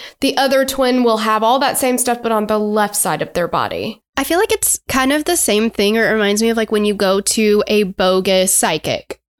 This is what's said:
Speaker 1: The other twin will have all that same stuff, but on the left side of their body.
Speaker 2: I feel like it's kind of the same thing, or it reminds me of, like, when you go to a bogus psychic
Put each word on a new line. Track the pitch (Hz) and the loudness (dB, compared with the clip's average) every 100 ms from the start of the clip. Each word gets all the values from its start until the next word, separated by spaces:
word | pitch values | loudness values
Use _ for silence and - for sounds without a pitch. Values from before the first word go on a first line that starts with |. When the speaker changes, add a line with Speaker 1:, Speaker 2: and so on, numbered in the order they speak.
| - - | -20 -4
Speaker 1:
The | 269 269 | -2 0
other | 269 269 | 0 2
twin | 269 269 254 254 | 0 0 0 2
will | 240 220 | 2 2
have | 214 214 | 0 0
all | 220 262 | 2 2
that | 269 - | 0 0
same | 254 254 | 0 0
stuff, | 254 240 | -2 -2
but | 233 | -2
on | 220 214 | -2 0
the | 214 | 0
left | 214 214 208 - | 0 0 -2 -2
side | 185 151 | -2 -2
of | - | -4
their | 175 170 | -4 -2
body. | 160 104 85 120 - _ - | -2 -2 -4 -8 -10 _ -6
Speaker 2:
I | |
feel | 277 330 | -2 0
like | 440 | 0
it's | 427 - - - | 0 -2 -4 -2
kind | 262 262 | -2 0
of | 302 | 0
the | 302 349 | 0 -2
same | - 208 226 | 0 0 0
thing, | - 202 226 | 0 0 2
or | 196 | 0
it | |
reminds | 214 202 208 | 2 0 0
me | 226 | 0
of, | 226 | 0
like, | 220 | 0
when | 214 | 0
you | 208 | 0
go | 202 190 196 | 0 0 0
to | - - 214 208 - | 0 0 2 2 2
a | 214 | 0
bogus | 190 196 185 190 190 190 190 | 0 0 0 2 2 2 2
psychic | - 220 156 156 113 - - _ | 2 0 -2 -4 -6 -8 -16 _